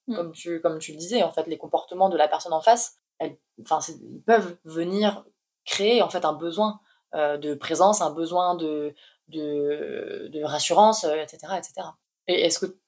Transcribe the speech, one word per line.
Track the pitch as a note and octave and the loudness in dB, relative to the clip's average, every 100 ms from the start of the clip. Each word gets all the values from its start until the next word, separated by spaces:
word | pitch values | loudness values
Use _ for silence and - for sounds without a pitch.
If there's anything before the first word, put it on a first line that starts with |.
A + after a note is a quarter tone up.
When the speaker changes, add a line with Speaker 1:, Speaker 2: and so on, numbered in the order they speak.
| - | -10
Speaker 1:
Mm. | G3 | -6
Speaker 2:
Comme | E3+ | -8
tu, | D#3+ F3 E3 | -8 -8 -2
comme | E3 D#3+ | -2 -2
tu | D#3+ | -10
le | D3+ | -12
disais, | F3 A#3 | -2 0
en | E3 | 0
fait, | - - | 0 -6
les | D3+ | -6
comportements | C#3+ D#3 - F3+ F#3+ | -2 -4 -2 2 2
de | E3+ | 4
la | D3+ | 2
personne | D#3+ F3 | 2 -2
en | D#3+ | 2
face, | A3+ A#3+ - _ _ - | 6 4 4 _ _ -8
elles, | D#3 C#3+ _ - | -8 -10 _ -14
enfin, | - D#3 | -2 -2
c'est, | D3+ | -2
ils | D3 A#2 B2+ | -14 -16 -6
peuvent | - A3+ F#3 F3 | 4 4 4 -8
venir | D#3+ D#3+ E3+ G3 G#3 G3+ - _ _ _ | -10 -6 -2 0 0 0 -10 _ _ _
créer, | - - G3+ A#3+ | -6 0 4 4
en | F3 | 2
fait, | F3+ | 0
un | D#3+ | -2
besoin, | D3 E3+ E3+ G#3+ G3+ _ _ _ | -2 -4 0 -2 -2 _ _ _
euh, | D#3 D3 D3 | -2 0 0
de | D3+ | -4
présence, | D3 - D#3+ F#3+ G#3 | -6 -4 4 6 6
un | D#3+ | 0
besoin | D3+ D#3+ F3 F3+ F3 | -2 -2 0 0 0
de, | D#3+ D3+ D3 C#3+ - _ _ | -4 -4 -6 -10 -20 _ _
de... | D#3 D3+ D3 C#3+ D3 - - - - - | -10 -4 -2 -2 -4 -6 -8 -8 -10 -10
de | D3+ | -6
rassurance, | D3+ D3 - F3 G#3+ G#3+ | -4 -2 2 6 6 6
euh, | D#3+ D#3 | 0 -2
et | D3+ | -4
cetera, | - D#3 F#3+ | -12 -8 -8
et | |
cetera. | - - E3+ - _ _ - | -6 -12 -12 -14 _ _ -2
Et | F3+ | 2
est-ce | E3+ E3 | 2 0
que | F#3 - | -4 -8